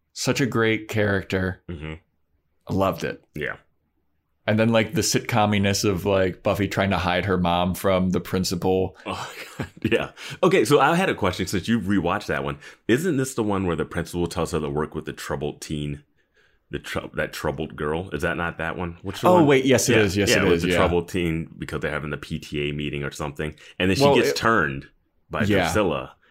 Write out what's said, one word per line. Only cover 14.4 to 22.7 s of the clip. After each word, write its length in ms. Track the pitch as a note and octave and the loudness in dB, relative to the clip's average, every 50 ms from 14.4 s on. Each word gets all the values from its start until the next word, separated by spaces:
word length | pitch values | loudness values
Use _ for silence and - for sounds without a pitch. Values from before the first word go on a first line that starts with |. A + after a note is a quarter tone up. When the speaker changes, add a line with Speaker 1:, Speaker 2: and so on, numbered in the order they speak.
| E2 D#2 | -4 -2
Speaker 2:
her 100 | - D#2+ | -2 -2
to 80 | D2+ C#2+ | -2 -2
work 260 | C#2+ D2 D2+ D2 - | -2 -2 -2 -4 -4
with 120 | D#2 D2 | -8 -8
the 60 | D2 C#2+ | -10 -12
troubled 460 | - - - D#2 C#2+ C#2+ D2 - - | -10 -8 -6 -6 -4 -4 -6 -6 -8
teen? 400 | - - D#2+ D2 D2 D2 C#2+ D2 - _ _ _ _ _ _ _ _ _ _ _ _ - | -8 -8 -6 -4 -4 -4 -6 -8 -12 _ _ _ _ _ _ _ _ _ _ _ _ -12
The 80 | - - | -12 -10
trou-, 320 | - - - - - - - | -8 -6 -8 -8 -8 -8 -6
that 180 | - D2+ D2 | -6 -6 -6
troubled 420 | - - - D#2 C#2+ D2 D#2+ D2+ - | -6 -6 -4 -4 -4 -4 -6 -8 -8
girl? 340 | D2+ D2+ D2 D#2 E2 F#2 G2 | -6 -4 -4 -4 -4 -6 -6
Is 100 | - D2+ | -6 -4
that 140 | E2 E2+ D2+ | -4 -2 -2
not 220 | D2 E2+ E2+ C#2+ - | -2 -4 -6 -6 -6
that 180 | D#2+ E2 C2+ | -6 -6 -6
one? 220 | - F2+ E2+ E2+ - | -6 -8 -8 -8 -10
Which 200 | - F#2 F#2+ - - | -10 -10 -6 -2 2
Speaker 1:
Oh, 100 | F3 F#3 | 4 6
Speaker 2:
one? 120 | F3+ D#3+ | 6 6
Speaker 1:
wait. 180 | C#3 C#3+ C3 C3 | 6 6 6 6
Yes, 240 | C3+ B2+ A2 - - | 4 4 4 4 4
it 80 | A#2+ | 4
Speaker 2:
Yeah, 60 | A2+ | 4
Speaker 1:
is. 140 | G#2+ G2 F2+ | 4 2 2
Yes, 140 | G2+ G2 - | 2 2 4
Speaker 2:
yeah, 100 | - - | 4 4
Speaker 1:
it 40 | - | 4
Speaker 2:
with 80 | F#2+ F2 | 4 2
Speaker 1:
is. 80 | E2+ | 2
Speaker 2:
the 60 | E2 F2+ | 2 2
Speaker 1:
Yeah. 60 | F2+ | 2
Speaker 2:
troubled 320 | F2 F#2+ F2 F2 F2 E2+ - | 4 2 4 2 0 0 -2
teen 400 | - F#2 F2 E2+ D#2+ E2 D#2+ - - | -2 -2 -2 0 -2 -2 -4 -8 -10
because 240 | - D#2+ D2 D#2+ D2 | -12 -10 -8 -8 -6
they're 100 | D2+ D2+ | -4 -4
having 200 | D2 D2 C#2+ D2+ | -4 -4 -6 -6
the 60 | D2 C#2+ | -8 -8
P 200 | - - E2 D2+ | -8 -8 -8 -8
T 300 | - - - D2 D2 | -8 -6 -6 -4 -4
A 40 | D2 | -4